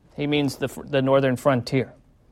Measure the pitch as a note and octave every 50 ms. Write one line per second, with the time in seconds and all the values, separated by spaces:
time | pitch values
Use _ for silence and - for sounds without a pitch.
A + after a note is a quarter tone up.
0 | _ _ _ - D3 D3 D3 D3 C#3+ C3+ C3 - C#3+ A#2+ - - - - C#3 C3+
1 | C3 C3+ C3+ C#3 C3+ C3 B2+ B2 - D3 C3+ A#2+ A#2 - C#3+ C3+ A2+ - - -
2 | _ _ _ _ _ _